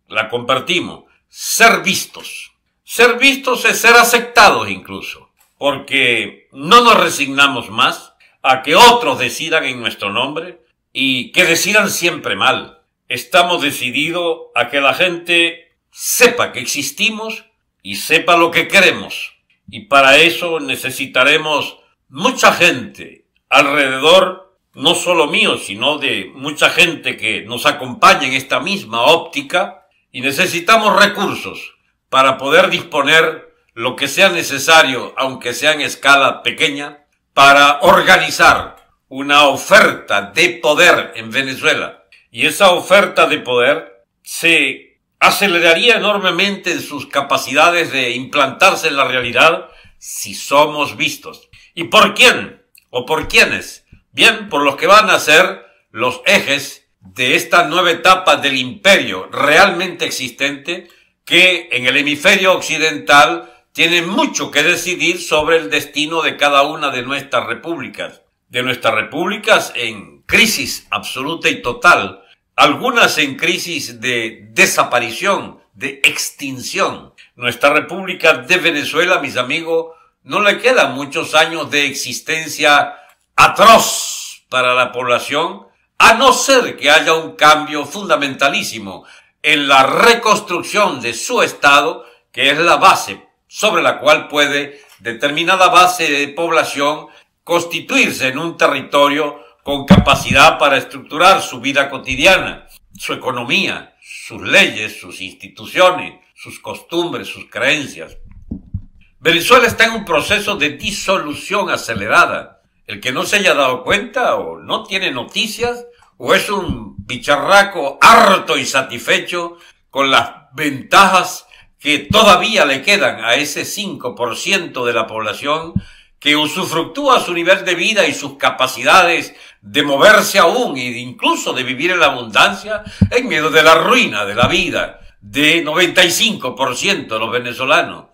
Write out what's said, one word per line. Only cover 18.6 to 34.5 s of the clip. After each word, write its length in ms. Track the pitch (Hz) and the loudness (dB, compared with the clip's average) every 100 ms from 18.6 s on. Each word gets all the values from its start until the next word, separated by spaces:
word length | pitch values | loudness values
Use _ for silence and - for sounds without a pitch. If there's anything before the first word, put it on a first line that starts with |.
| 165 | 0
queremos. 680 | 202 185 113 87 - - _ _ _ _ | 2 2 0 -8 -12 -14 _ _ _ _
Y 120 | 110 | -16
para 360 | 104 139 135 143 | 0 4 6 6
eso 420 | 165 170 175 160 | 4 0 -6 -6
necesitaremos 1160 | 139 131 131 131 135 131 135 156 156 143 - - _ _ _ | -6 -8 -8 -8 -4 0 2 2 0 -4 -6 -12 _ _ _
mucha 420 | 131 233 262 214 | -4 -4 2 2
gente 760 | 170 175 135 101 95 82 - _ _ - | 4 0 0 -8 -16 -20 -20 _ _ 0
alrededor, 1120 | 131 143 147 135 131 147 185 180 185 - _ _ | 2 2 0 0 0 4 4 4 -4 -18 _ _
no 220 | - 143 170 | -4 -2 0
solo 320 | 175 175 147 | 0 0 0
mío, 320 | 196 202 120 | 0 0 -2
sino 400 | - 98 131 147 | -6 -6 -4 -2
de 320 | 135 107 95 | -4 -4 -8
mucha 380 | - 139 147 156 | -12 -10 0 0
gente 440 | 156 175 143 131 113 | 2 0 -2 -8 -6
que 280 | 110 95 | -6 -6
nos 240 | 101 123 147 | -8 -4 -2
acompaña 580 | 143 127 120 180 180 135 | -2 -6 2 4 4 0
en 80 | |
esta 260 | 131 131 127 | -4 -4 -4
misma 440 | 175 196 110 117 | -4 -8 -6 0
óptica, 840 | 127 165 - 143 139 180 190 - _ _ _ | 2 2 0 -10 -4 -4 -4 -10 _ _ _
y 100 | 127 | -8
necesitamos 800 | 131 139 185 170 170 226 214 190 | -6 -2 -2 -2 2 2 4 2
recursos 760 | 202 196 190 - 95 85 - _ _ _ - | 2 0 -6 -6 -12 -14 -18 _ _ _ -4
para 300 | 131 135 - | 2 2 0
poder 320 | 135 160 190 | 2 2 2
disponer 840 | 175 - 147 135 160 160 - - _ _ - | 0 -4 -2 2 4 2 -2 -16 _ _ -6
lo 200 | 120 120 | -6 -4
que 120 | 139 | -4
sea 220 | 165 190 | 2 2
necesario, 840 | 175 147 | 2 -6